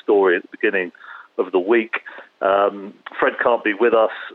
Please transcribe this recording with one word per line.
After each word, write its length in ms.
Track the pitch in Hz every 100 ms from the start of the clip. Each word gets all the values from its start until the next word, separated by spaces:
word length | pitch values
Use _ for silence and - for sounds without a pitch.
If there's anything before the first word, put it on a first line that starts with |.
story 320 | - 101 95 90
at 60 |
the 60 | -
beginning 400 | - 110 98 87 - - - - -
of 140 | 92
the 80 | 92
week. 420 | 90 117 113 - - - - -
Um, 520 | 98 98 101 101 98 - - -
Fred 140 | 139 117
can't 220 | 131 117
be 100 | 110
with 200 | 98 117
us, 180 | 113 110 - -